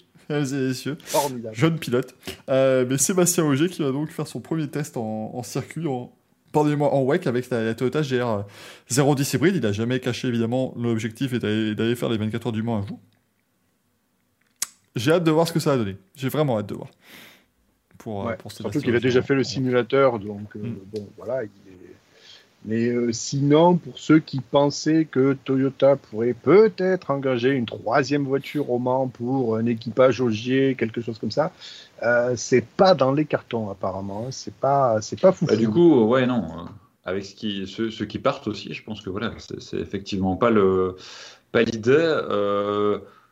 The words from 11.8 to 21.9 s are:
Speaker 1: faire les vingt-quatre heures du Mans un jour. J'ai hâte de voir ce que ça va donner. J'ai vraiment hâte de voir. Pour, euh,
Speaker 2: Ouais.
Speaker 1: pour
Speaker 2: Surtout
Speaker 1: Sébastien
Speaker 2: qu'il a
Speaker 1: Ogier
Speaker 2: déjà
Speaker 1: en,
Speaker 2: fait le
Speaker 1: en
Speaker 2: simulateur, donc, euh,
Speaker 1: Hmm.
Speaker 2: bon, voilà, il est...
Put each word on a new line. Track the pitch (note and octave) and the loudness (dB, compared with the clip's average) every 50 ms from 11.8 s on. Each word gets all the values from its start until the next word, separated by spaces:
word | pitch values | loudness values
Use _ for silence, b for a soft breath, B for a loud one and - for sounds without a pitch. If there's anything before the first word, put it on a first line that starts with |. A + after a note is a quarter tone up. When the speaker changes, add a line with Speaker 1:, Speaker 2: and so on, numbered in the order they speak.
| A2+ A#2 A#2+ | 0 -2 -2
Speaker 1:
faire | B2 - C3 | -2 -2 -2
les | A#2 | -2
vingt-quatre | G#2+ G#2+ A2 G#2+ A#2 - | -2 -2 -4 -4 -4 -4
heures | A#2+ | -4
du | A2+ A2 | -4 -4
Mans | A2 A#2 A#2 G#2 | -4 -2 -2 -4
un | G2 | -4
jour. | G#2 B3 - _ _ _ _ _ _ _ _ _ _ _ _ _ _ _ _ _ _ _ _ _ _ _ _ _ _ _ _ _ _ _ - - - _ _ _ _ - | -6 -10 -14 _ _ _ _ _ _ _ _ _ _ _ _ _ _ _ _ _ _ _ _ _ _ _ _ _ _ _ _ _ _ _ -12 -12 -12 _ _ _ _ -8
J'ai | C3+ A2 C#3+ D#3+ | -6 -2 0 0
hâte | F#3 E3+ | 2 2
de | D#3+ | 2
voir | D#3 D#3+ E3 | 2 2 2
ce | E3 - | 2 0
que | E3 | -2
ça | - D#3 | 0 2
va | C#3 | 0
donner. | B2+ A2 G2 F#2+ - _ _ _ | 0 0 -4 -8 -12 _ _ _
J'ai | - C3 | -8 -6
vraiment | C3 - C#3+ D3+ C#3 A#2 G#2 | -4 -2 0 0 0 0 -2
hâte | G2+ | -4
de | G2 - | -6 -10
voir. | - - - _ B B B B B B B B B B B _ _ _ _ _ _ _ _ _ | -12 -12 -16 _ B B B B B B B B B B B _ _ _ _ _ _ _ _ _
Pour, | - - A2+ G#2+ G2 G2+ | -16 -12 -10 -8 -6 -6
euh, | A2+ | -6
Speaker 2:
Ouais. | A2 | -8
Speaker 1:
pour | - - A2+ | -10 -12 -18
Speaker 2:
Surtout | - - G#2+ G#2+ | -14 -10 -8 -4
Speaker 1:
Sébastien | G#2 D3 | -4 -2
Speaker 2:
qu'il | C#3+ C3+ A2+ | 0 0 0
a | |
Speaker 1:
Ogier | A#2+ A2+ B2+ | 2 2 2
Speaker 2:
déjà | A#2+ B2+ | 2 2
Speaker 1:
en, | - | 2
Speaker 2:
fait | - C#3 | 2 0
le | C3+ | 0
Speaker 1:
en | B2 | 0
Speaker 2:
simulateur, | - - C#3 C3 B2+ B2 B2 A#2+ - C3+ C3+ C#3 C3 A#2+ A2 | -2 -2 -4 -2 0 0 0 0 2 2 4 4 4 2 0
donc, | F#2+ G#2 G#2 G2+ G#2 G2+ - | -6 -8 -10 -10 -12 -12 -12
euh, | G#2+ | -10
Speaker 1:
Hmm. | G#2+ A#2+ A2+ F#2+ F#2+ F#2+ G#2+ | -10 -8 -10 -10 -12 -12 -12
Speaker 2:
bon, | G#2+ G2+ F#2 - | -12 -12 -12 -16
voilà, | - - G#2+ B2+ C3 A2+ | -14 -8 -6 -6 -6 -6
il | |
est... | G#2 G2+ G2+ G2 G2 F#2 F2+ F2 - | -8 _ _ -20 -20 -20 -20 -20 -20